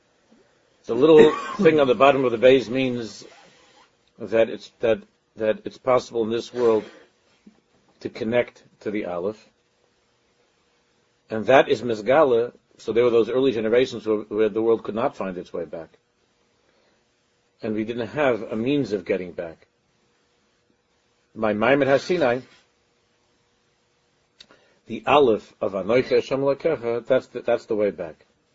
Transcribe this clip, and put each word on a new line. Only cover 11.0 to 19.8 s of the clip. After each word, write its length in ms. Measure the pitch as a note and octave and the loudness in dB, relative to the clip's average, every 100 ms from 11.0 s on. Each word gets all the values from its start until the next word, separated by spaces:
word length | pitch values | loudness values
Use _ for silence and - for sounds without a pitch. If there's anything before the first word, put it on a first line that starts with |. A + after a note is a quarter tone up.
| _ _ - | _ _ -10
And 160 | A2 G2+ | -6 4
that 220 | C3+ D#3 | 4 4
is 140 | B2 | 0
Mizgala. 720 | A#2+ A2 G#2 C#3+ D3 A#2 A#2+ - _ _ | -4 -4 2 2 4 2 -2 -8 _ _
So 140 | - | -4
there 120 | A2 | 0
were 60 | B2 | 2
those 180 | A#2 G#2+ | 2 2
early 240 | B2 C3+ | 0 0
generations 540 | A2+ A2 A#2+ C3 A2+ G#2 | 0 0 2 0 -4 -4
where, 120 | G#2+ | -4
where 300 | - G#2 A2 | -2 -2 0
the 140 | G#2 | 0
world 200 | A2+ A2 | 0 0
could 120 | G#2 | -2
not 220 | G#2 C3+ - | -4 -4 -4
find 200 | F#2+ F2+ | -10 -10
its 160 | F2 | -10
way 120 | F2+ | -10
back. 340 | E2 E2+ D#2+ _ _ _ _ _ _ _ _ _ _ _ _ _ _ _ _ _ | -10 -12 -16 _ _ _ _ _ _ _ _ _ _ _ _ _ _ _ _ _
And 140 | A#2 | -8
we 100 | G#2+ | -6
didn't 240 | A2 A#2+ A2 | -6 -8 -8
have 340 | C3 C#3 A2 | -2 -2 -2
a 140 | G#2+ A2 | -4 -6
means 360 | A#2+ D3 A#2 | -2 -2 -2
of 120 | G2+ | -4
getting 280 | F2 F#2+ F2+ | -4 -6 -6
back. 340 | E2+ E2+ D#2+ _ _ | -12 -12 -14 _ _